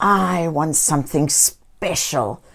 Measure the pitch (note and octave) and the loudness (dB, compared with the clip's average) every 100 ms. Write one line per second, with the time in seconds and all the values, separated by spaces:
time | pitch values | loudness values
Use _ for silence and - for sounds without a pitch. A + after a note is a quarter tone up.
0 | G3 G3 F#3 F3+ E3 D3+ D#3+ D3 - D3+ | 2 2 2 0 0 0 0 0 0 0
1 | C3+ D3+ D3 - - - _ - G3 - | 0 0 0 2 0 -2 _ -8 -4 -4
2 | - C#3+ G#2+ F3 - | -2 -2 -2 -4 -12